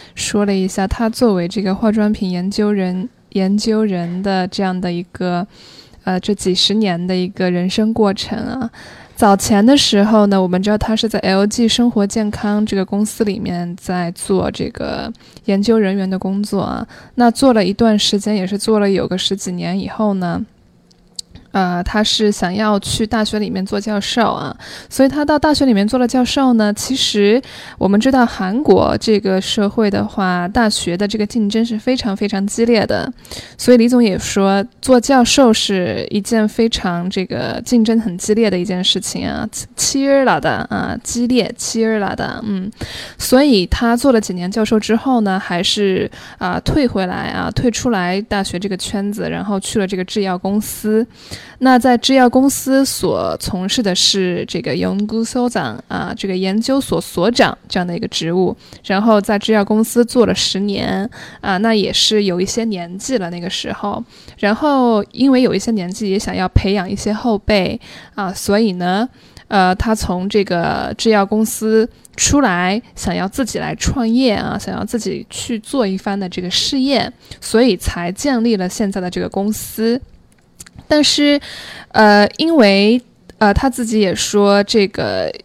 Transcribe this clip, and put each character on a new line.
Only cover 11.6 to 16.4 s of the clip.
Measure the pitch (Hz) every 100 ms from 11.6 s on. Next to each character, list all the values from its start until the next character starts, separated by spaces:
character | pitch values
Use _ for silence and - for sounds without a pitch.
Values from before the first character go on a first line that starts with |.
| 226
生 | - 240
活 | 233 202
健 | 226 214
康 | 208 208 208
这 | 214 196
个 |
公 | 185 202 214
司 | -
里 | 208 190
面 | 185 175 175 175
在 | - 180 170
做 | 180 - 190 175
这 | - -
个 | - - - - 226 - -
研 | - 196
究 | 202 226
人 | 202 196
员 | 190
的 | 190
工 | 185 196